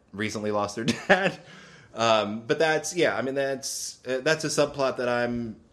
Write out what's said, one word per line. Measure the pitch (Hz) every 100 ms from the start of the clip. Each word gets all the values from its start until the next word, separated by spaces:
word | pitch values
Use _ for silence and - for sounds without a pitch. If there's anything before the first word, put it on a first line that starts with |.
| _
recently | 95 107 110 107
lost | 104 101 -
their | 113
<laughs> | 110 -
dad. | 185 196 - - - - - -
Um, | - 113 110 101 110 117
but | 127
that's, | 156 156 147 180
yeah, | 143 101
I |
mean, | 127 139
that's, | 135 135 - - - - 120
uh, | 131
that's | 135 156 156
a |
subplot | 147 143 139 135 127
that | 123
I'm | 120 120 120 117 107 -